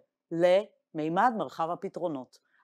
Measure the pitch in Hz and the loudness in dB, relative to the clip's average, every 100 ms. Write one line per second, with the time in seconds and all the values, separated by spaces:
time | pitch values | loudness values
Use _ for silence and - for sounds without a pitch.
0 | _ _ - 165 180 190 208 _ _ 160 | _ _ -8 2 4 4 2 _ _ -6
1 | 156 180 240 220 139 - 165 170 196 - | -2 2 2 0 -6 -6 -6 -6 -8 -6
2 | 175 135 123 _ _ _ | -6 -6 -12 _ _ _